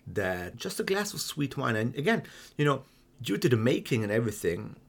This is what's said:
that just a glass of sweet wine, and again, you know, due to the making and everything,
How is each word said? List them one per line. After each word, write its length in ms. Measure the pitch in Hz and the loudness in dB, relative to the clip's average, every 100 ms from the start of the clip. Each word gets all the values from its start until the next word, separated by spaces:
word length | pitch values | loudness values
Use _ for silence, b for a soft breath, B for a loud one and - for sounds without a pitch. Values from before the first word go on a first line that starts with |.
| - | -8
that 500 | 95 95 90 90 104 | -4 -2 -2 -6 -8
just 240 | 190 - | -8 -4
a 20 | |
glass 300 | 220 190 202 | -2 -2 -2
of 80 | 165 | -6
sweet 360 | - - 139 - | -8 -4 -4 -2
wine, 200 | 127 110 | -2 0
and 180 | 117 | 0
again, 280 | 120 147 220 B B B - | 0 2 0 B B B 2
you 80 | |
know, 180 | 147 135 B B B _ | 2 2 B B B _
due 160 | 113 202 | -4 0
to 120 | 165 | 4
the 100 | 117 | 4
making 440 | 117 160 - 120 | 4 2 2 0
and 80 | 107 | 2
everything, 680 | 107 117 104 87 90 107 - | 2 2 0 -2 -2 -6 -14